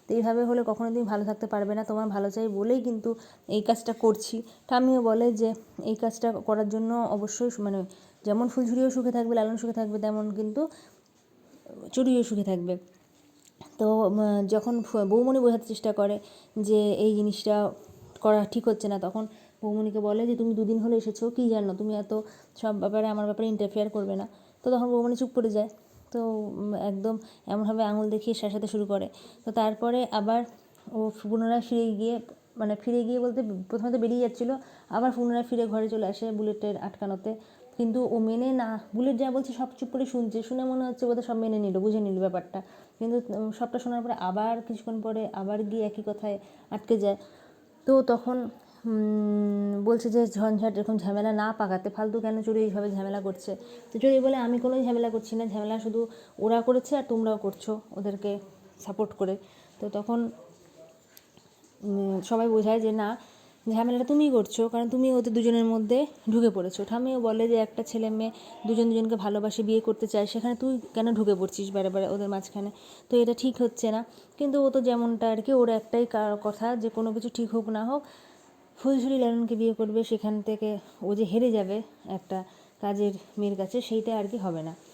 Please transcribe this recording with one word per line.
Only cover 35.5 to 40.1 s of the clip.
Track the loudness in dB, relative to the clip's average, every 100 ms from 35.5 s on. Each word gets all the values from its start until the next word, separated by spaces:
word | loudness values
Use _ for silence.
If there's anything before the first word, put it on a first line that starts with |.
| 0 0
ঘরে | 0 0
চলে | 0 -2
আসে | -2 -4
বুলেটের | -2 -2 -2 -4 -4
আটকানোতে। | -6 -6 -6 -4 -6 -8 -12 -20 -16 -2
কিন্তু | 0 2
ও | 0 2
মেনে | 0 0 0
না, | 0 0 -4 -6
বুলেট | -2 0 2
যা | 0
বলছে | -2 -2
সব | -6 -6 -6
চুপ | -6
করে | -4
শুনছে, | -2